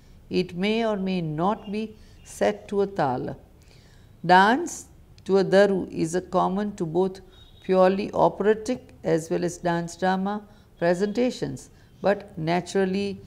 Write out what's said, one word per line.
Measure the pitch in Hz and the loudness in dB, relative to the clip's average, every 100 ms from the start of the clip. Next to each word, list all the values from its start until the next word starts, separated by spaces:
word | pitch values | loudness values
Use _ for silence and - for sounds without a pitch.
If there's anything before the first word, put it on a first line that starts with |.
| - - - | -20 -20 -4
It | 180 180 175 | -2 -2 -2
may | 202 220 226 | -2 0 0
or | 202 | -2
may | 190 185 | -2 -2
not | 160 151 185 214 208 | -2 -2 -2 -2 -6
be | 214 214 - - - | -8 -8 -12 -20 -20
set | - - 202 202 - | -12 -2 -2 -2 -4
to | 202 | -2
a | 196 | -2
tala. | 196 139 127 143 135 - - - - - - - - 170 | 0 -2 -2 -6 -12 -18 -20 -20 -20 -20 -20 -20 -6 4
Dance | 180 202 262 349 - - - - - - | 6 6 4 -2 -10 -18 -20 -20 -12 0
to | 196 | 2
a | |
Daru | 175 190 202 190 - | 6 6 6 2 -4
is | - 160 180 | -4 -4 -4
a | |
common | 180 185 180 190 208 202 | -2 0 0 -2 -6 -6
to | 165 | -4
both | 170 190 190 - - - - | 0 -2 -4 -20 -20 -20 -10
purely | - 185 185 196 220 | 0 4 4 4 -2
operatic | 165 165 170 202 214 214 254 - - | 2 2 4 0 0 -2 -8 -8 -8
as | - 160 156 | -2 0 0
well | 175 | -2
as | 175 - | -4 -4
dance | 175 170 165 - | -2 -2 -4 -4
drama | 185 190 190 208 208 - - - | -2 0 -2 -6 -10 -20 -18 -2
presentations, | 170 180 208 220 247 - 143 131 - - - - | 0 2 0 0 -2 -2 -8 -8 -14 -20 -20 -4
but | 185 202 - - | -2 -2 -4 -8
naturally | 156 180 180 196 190 196 202 190 | -2 -2 -2 -2 0 -2 -4 -8